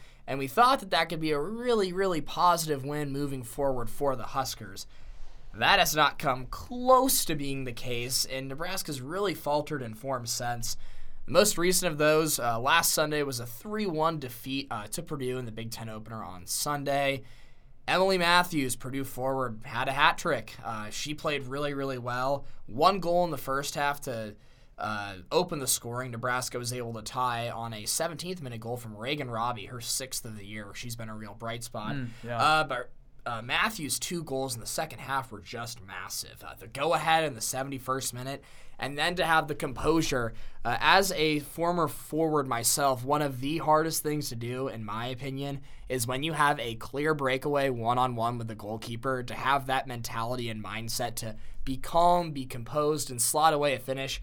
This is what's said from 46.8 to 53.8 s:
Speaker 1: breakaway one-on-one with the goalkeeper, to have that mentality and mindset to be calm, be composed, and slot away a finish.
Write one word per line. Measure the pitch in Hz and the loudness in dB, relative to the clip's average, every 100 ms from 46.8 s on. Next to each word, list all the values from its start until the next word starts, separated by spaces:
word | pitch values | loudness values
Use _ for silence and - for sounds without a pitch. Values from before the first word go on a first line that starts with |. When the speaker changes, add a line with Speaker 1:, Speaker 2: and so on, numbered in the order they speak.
| - 135 151 | -6 -2 0
Speaker 1:
breakaway | 151 135 135 147 143 139 | 2 2 0 2 2 2
one-on-one | 120 113 123 127 117 117 120 | 2 2 4 2 2 -2 -2
with | 113 | -6
the | |
goalkeeper, | 107 104 110 - 117 135 127 | -8 -8 -8 -6 -4 -2 -2
to | 120 | -4
have | 101 127 139 135 | -2 2 2 2
that | 131 - | 0 0
mentality | 120 110 117 113 127 117 | -6 -6 -4 -2 -2 -4
and | 110 | -6
mindset | 98 107 117 - 120 117 | -6 -6 -4 -2 -2 -4
to | 113 107 - - | -6 -6 -6 -2
be | 135 131 | 0 0
calm, | - 170 175 175 165 | 2 6 8 6 4
be | 139 123 | -4 -6
composed, | 127 113 151 147 151 - | -8 -2 0 2 2 -2
and | 120 | 0
slot | - 151 160 | 2 6 6
away | 147 147 | 6 2
a | |
finish. | 127 | 0